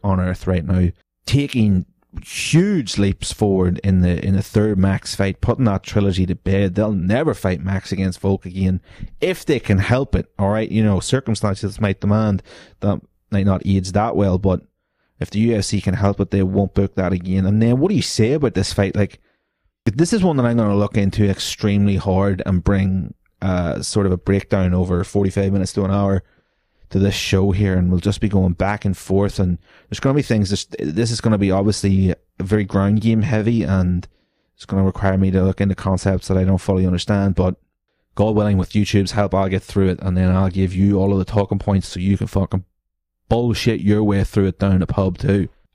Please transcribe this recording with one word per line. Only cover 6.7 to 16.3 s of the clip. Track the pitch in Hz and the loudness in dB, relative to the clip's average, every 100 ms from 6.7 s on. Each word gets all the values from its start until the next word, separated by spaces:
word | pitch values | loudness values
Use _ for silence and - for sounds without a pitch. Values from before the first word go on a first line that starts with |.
| 90 | 0
They'll | 107 | 0
never | 98 90 120 156 | 0 0 0 0
fight | 104 95 85 | -2 -2 -2
Max | 92 95 - | -4 -6 -4
against | 95 95 87 | -4 -4 -2
Volk | 98 98 90 | -2 -2 -4
again | 92 95 92 - - - - | -2 0 -2 -6 -16 -14 -6
if | 175 180 - | -4 -4 -2
they | 135 | -2
can | - 95 | 0 0
help | - 123 107 113 | 2 0 0 -2
it. | - - | -4 -4
All | 98 | -2
right, | 110 110 | 0 -2
you | 107 | 0
know, | 107 92 | 2 2
circumstances | - 131 117 107 104 95 101 - | 0 -2 -2 -2 -2 -2 -6 -2
might | 104 95 | -2 -2
demand | 101 107 107 98 - - - - | 0 0 2 -2 -4 -20 -20 -6
that | 104 90 - _ - | -4 -4 -6 _ -6
might | 101 98 | -2 0
not | 95 - | 0 0
age | 98 92 | 0 0
that | 98 117 92 | -2 0 0
well, | 98 90 | 2 2
but | 98 90 - _ _ _ _ - | 0 -2 -4 _ _ _ _ -10
if | - | -6
the | 104 | 0
U | 113 110 | 0 0
F | 98 | 0
C | 104 | -2
can | 95 | -2
help | 98 101 101 | 0 0 0
it, | 95 | 0